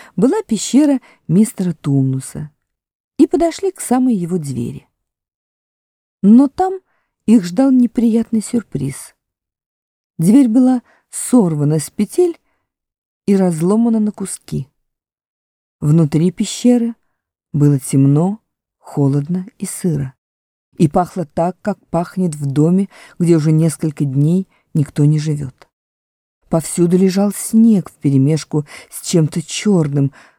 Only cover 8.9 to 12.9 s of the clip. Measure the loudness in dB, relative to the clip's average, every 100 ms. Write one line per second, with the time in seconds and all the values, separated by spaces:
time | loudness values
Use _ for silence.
8.9 | -10 -16 _ _ _ _ _ _ _ _
9.9 | _ _ -2 2 4 4 4 2 0 -4
10.9 | _ _ -14 0 2 2 0 0 -2 -4
11.9 | -6 -4 0 -2 -2 _ _ _ _ _